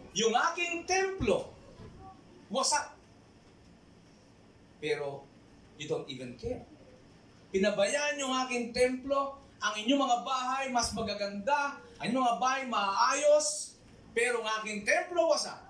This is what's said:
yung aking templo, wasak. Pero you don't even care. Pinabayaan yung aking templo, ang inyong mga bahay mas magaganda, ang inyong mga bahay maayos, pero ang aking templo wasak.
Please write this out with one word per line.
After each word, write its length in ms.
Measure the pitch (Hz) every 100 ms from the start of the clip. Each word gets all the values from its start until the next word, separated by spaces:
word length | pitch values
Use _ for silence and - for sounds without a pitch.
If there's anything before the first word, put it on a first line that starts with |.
| - 185
yung 180 | 226 233 339
aking 320 | 349 349 339
templo, 680 | - 381 392 381 220 175 - - - - - - - - - - -
wasak. 460 | 247 - 294 - - - - - - - - - - - - - - - - - - - -
Pero 440 | 151 143 143 - - - - - - -
you 120 | 156
don't 200 | 147 -
even 280 | 127 123 -
care. 240 | 233 - - - - - - - - - -
Pinabayaan 680 | 196 208 202 202 285 294 285
yung 120 | 269 254
aking 280 | 254 247 226
templo, 680 | 247 247 254 277 277 277 - - -
ang 160 | 208 214
inyong 240 | 220 277
mga 180 | 247 240
bahay 400 | 269 262 254 269 269
mas 160 | 240 - 214
magaganda, 800 | 202 202 202 202 220 294 285 269 - -
ang 40 | 190
inyong 160 | 254
mga 160 | 247 233
bahay 220 | 254 262
maayos, 1120 | 262 226 196 196 - 277 294 302 302 - - - - - - 233
pero 240 | 247 233
ang 200 | 214 202
aking 240 | 202 202 247
templo 400 | 320 349 349 330
wasak. 280 | 302 - -